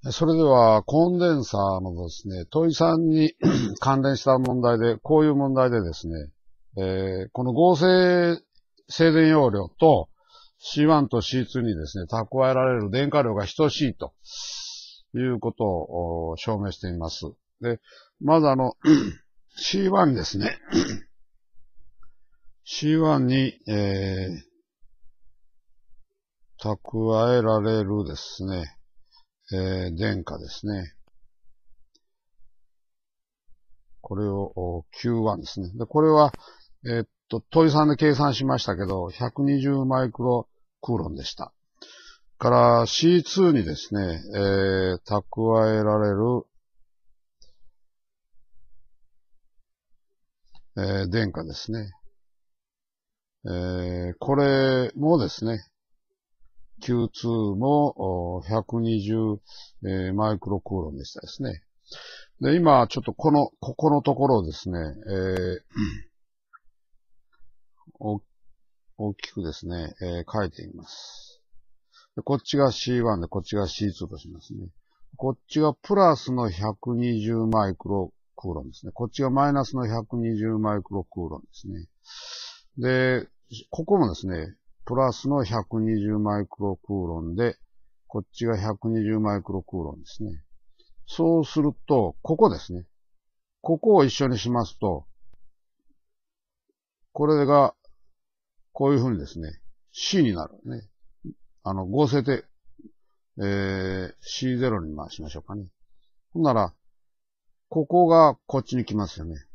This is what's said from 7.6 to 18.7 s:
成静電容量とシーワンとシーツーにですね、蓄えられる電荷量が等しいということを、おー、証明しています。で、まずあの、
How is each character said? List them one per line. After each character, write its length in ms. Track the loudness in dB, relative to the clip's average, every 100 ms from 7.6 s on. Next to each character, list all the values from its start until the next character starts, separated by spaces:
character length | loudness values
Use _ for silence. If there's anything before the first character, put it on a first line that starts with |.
| 4 6
成 640 | 6 6 6 4 2 0 _ _ _ _ _
静 240 | 2 6
電 160 | 8 6
容 220 | 6 4
量 180 | 2 -6
と 420 | 4 6 6 2 -12 _ -20 -20 _
シ 260 | -8 2
ー 20 | 4
ワ 160 | 4
ン 80 | 4
と 100 | 0
シ 200 | 0 -2
ー 40 | -2
ツ 140 | -2
ー 20 |
に 120 | -2 -2
で 100 | -6
す 120 | -8
ね、 60 | -6
蓄 400 | -6 -4 0 2
え 40 |
ら 200 | 2 2
れ 60 | 0
る 100 | 0
電 180 | 0 0
荷 120 | 2
量 100 | 0
が 120 | 0 -4
等 240 | 0 0
し 200 | 2 -2
い 40 |
と 200 | -2 -12 _ -18 -14 -12 -12 -12 -14 -18 -20 _ -4
い 40 |
う 200 | -2 -2
こ 120 | -4
と 140 | -2 -2
を、 680 | -2 -4 -6 -4 -4 -4
お 20 |
ー、 20 | -6
証 220 | -4 -4
明 120 | -4
し 80 | -6
て 80 | -8
い 100 | -6
ま 120 | -6
す。 160 | -8 -12 -14 _ _
で、 180 | -6 -6 _ -20 _ _
ま 180 | 2 4
ず 80 | 6
あ 80 | 2
の、 200 | 0